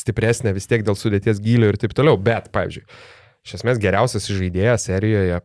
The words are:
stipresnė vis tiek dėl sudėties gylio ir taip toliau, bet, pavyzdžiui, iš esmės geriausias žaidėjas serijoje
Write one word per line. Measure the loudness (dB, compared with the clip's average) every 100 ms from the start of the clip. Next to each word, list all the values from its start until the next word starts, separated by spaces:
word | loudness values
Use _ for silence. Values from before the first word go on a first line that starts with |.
stipresnė | -6 -2 0 0 -2
vis | -4 -2
tiek | 0
dėl | 0 -2
sudėties | 0 0 0 0
gylio | 2 4 4
ir | 2
taip | -2 0
toliau, | 2 2
bet, | 2 -2 -2
pavyzdžiui, | -4 -4 -8 -16 -20 -20 -20 _ _ -16
iš | -6
esmės | -2 0
geriausias | 2 2 0 -2 -4
žaidėjas | -2 -2 0 2 0 0
serijoje | -2 0 0 0 -2